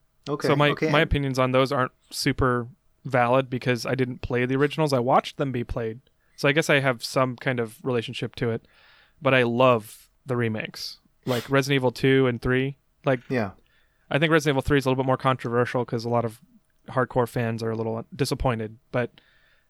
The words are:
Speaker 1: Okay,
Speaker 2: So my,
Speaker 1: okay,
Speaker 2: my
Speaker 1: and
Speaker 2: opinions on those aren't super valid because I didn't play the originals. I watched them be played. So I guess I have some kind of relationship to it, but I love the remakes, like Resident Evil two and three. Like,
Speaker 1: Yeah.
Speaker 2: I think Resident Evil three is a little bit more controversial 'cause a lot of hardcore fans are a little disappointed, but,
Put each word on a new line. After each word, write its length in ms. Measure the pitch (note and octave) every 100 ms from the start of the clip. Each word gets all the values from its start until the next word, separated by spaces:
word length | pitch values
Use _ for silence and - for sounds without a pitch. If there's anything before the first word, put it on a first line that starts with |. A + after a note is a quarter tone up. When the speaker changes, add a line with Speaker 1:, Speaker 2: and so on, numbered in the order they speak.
| _ _ -
Speaker 1:
Okay, 200 | C#3+ -
Speaker 2:
So 80 | C#3+
my, 140 | D3
Speaker 1:
okay, 200 | C#3+ D#3
Speaker 2:
my 80 | D3
Speaker 1:
and 80 | D#3+
Speaker 2:
opinions 300 | D3 C#3 C3
on 120 | B2+
those 200 | B2+ C3
aren't 200 | C#3 B2+ _ _
super 560 | - D3 B2+ C3 B2 A#2+ - _ _ C3+
valid 440 | B2+ A#2+ C3 C3
because 360 | B2 C3 B2 -
I 100 | B2+
didn't 260 | B2+ B2
play 240 | - B2 B2
the 100 | C3+
originals. 380 | D3 D#3+ D3+
I 60 | C3+
watched 380 | A#2+ E3+ - -
them 140 | C#3+
be 120 | B2
played. 360 | A#2+ C3 A2+ A#2+ _ _ _ -
So 120 | C#3+
I 40 |
guess 180 | C#3+ D#3+
I 100 | D3
have 240 | C3+ A#2
some 320 | - C#3 B2+ A#2+
kind 240 | C#3+ B2
of 180 | A2+ -
relationship 520 | C3 B2 A2+ A#2 A#2+ -
to 160 | A#2+
it, 140 | A2+ _ _ - _ _ -
but 120 | C3+
I 100 | C3
love 640 | A#2+ A#2 C3 A#2 G#2+ - _ _ -
the 120 | B2
remakes, 640 | A#2 G#2+ - - - - _ _ -
like 240 | B2 B2
Resident 260 | C#3 C3+ C#3
Evil 160 | B2+
two 360 | - C3+ C3+ C3
and 140 | A#2+
three. 360 | B2+ B2+ C3+ C#3 _ _ C#3+
Like, 160 | B2+ -
Speaker 1:
Yeah. 220 | C3 G2+ - _ _ _ _ -
Speaker 2:
I 100 | C#3
think 120 | D#3+
Resident 220 | D#3+ D3 C3+
Evil 60 |
three 160 | - C#3+
is 80 | C3
a 40 |
little 140 | C3
bit 40 | C3
more 100 | C3
controversial 640 | C3 B2+ B2 A#2+ A#2+ B2+
'cause 220 | A#2+ A#2+ A#2
a 40 |
lot 140 | A#2+ A2+
of 140 | A2 _ _ _ _ -
hardcore 380 | C3+ B2 C3 A#2+
fans 340 | C3 A#2 A2+
are 80 | A2+
a 40 | A2+
little 300 | A2+ A2+ - -
disappointed, 640 | C#3 C#3 C3+ A2+ G#2+ A2+ _
but, 300 | B2+ A#2+ _ _ _ _ _ _